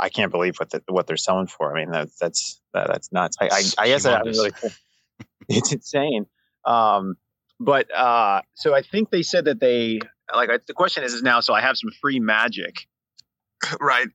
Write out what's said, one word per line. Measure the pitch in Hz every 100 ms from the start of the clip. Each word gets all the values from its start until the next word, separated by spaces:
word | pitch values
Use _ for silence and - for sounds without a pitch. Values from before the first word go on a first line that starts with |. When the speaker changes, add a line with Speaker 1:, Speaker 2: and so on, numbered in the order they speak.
Speaker 1:
I | 92
can't | - 98
believe | 87 90 -
what | 90
the, | 82 -
what | 92 87
they're | 82
selling | - 95 95
for. | - 78 76
I |
mean, | 78
that, | 82 78 -
that's, | 87 - - - _
that, | 95 95
that's | - -
nuts. | 90 87 -
I, | 95
I, | 98 95 -
I | 110
guess | 135 135
I |
haven't | 117 113
Speaker 2:
Humongous. | 110 104 -
Speaker 1:
really, | - - _ _ _
<laughs> | _ - _ -
it's | - -
insane. | 139 - 143 147 117 104 _ _ _
Um, | - 117 110 101 95 92 _ _ _ _
but, | 120 139 -
uh, | 92 123 120 107 98 -
so | - 156
I | 139
think | 139 202 220
they | 185
said | 160 180 147
that | 117
they, | 127 120 117 110 104 _ -
like, | 113 117
I, | 123
the | -
question | - 180 160
is, | 127
is | 120
now, | 127 120
so | 113
I | 107
have | 127 131
some | 113 -
free | 143 131
Magic, | 110 107 120 101 87 - - _ _ _ _
<laughs> | _ _ _ - 156
right? | 143 123 123